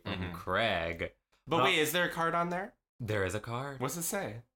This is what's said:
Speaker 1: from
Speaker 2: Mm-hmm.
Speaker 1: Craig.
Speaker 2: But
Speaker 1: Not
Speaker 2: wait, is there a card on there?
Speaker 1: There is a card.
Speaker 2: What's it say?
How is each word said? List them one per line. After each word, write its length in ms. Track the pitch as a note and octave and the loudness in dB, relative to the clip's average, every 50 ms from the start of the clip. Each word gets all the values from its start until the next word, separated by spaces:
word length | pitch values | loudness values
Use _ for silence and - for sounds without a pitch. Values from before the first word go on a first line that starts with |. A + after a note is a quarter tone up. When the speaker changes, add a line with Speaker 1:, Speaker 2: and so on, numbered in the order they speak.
| - | -4
Speaker 1:
from 100 | - F2 | -6 -4
Speaker 2:
Mm-hmm. 200 | F2+ F#2 F2+ E2+ | -4 -4 -6 -6
Speaker 1:
Craig. 760 | E2+ - F#2+ F#2 G2+ A#2 A2 G2 E2+ E2 E2+ E2+ E2 F2 - - _ _ _ _ _ - | -6 -2 0 2 2 4 2 2 2 0 -2 -2 -4 -4 -6 -6 _ _ _ _ _ -4
Speaker 2:
But 100 | - D#3 | 0 2
Speaker 1:
Not 60 | E3 B2+ | 4 4
Speaker 2:
wait, 140 | F#3+ F3+ D#3+ | 4 6 4
is 140 | D3+ D3+ D#3+ | 4 4 4
there 120 | F3+ F3 | 2 2
a 40 | E3 | 2
card 260 | - E3+ E3 E3 E3 | 0 0 0 2 2
on 140 | E3+ E3+ F3 | 2 0 0
there? 240 | F3 F3+ G3 A#3+ - _ _ _ _ - | 0 -4 -4 -6 -10 _ _ _ _ -8
Speaker 1:
There 240 | B2 G2+ G#2+ G#2 F#2+ | -4 0 2 2 2
is 120 | F#2 G#2 | 0 0
a 40 | G#2+ | -4
card. 400 | - A2+ A#2 A#2+ C3+ C#3+ C#3 B2+ | -4 -4 -6 -6 -6 -6 -4 -4
Speaker 2:
What's 160 | B2 C#3+ D#3+ | -4 -2 -2
it 60 | F3 E3 | -2 -4
say? 340 | - G#3+ G3 F#3 A2 G#2+ A#2 - _ _ | -2 -2 -2 -4 -4 -6 -10 -14 _ _